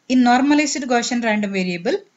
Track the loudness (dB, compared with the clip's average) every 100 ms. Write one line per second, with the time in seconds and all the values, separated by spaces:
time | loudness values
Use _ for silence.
0 | _ 2 4 4 4 2 0 -4 -2 -2
1 | 0 -4 -2 -2 -2 -2 -4 -4 -4 -4
2 | -8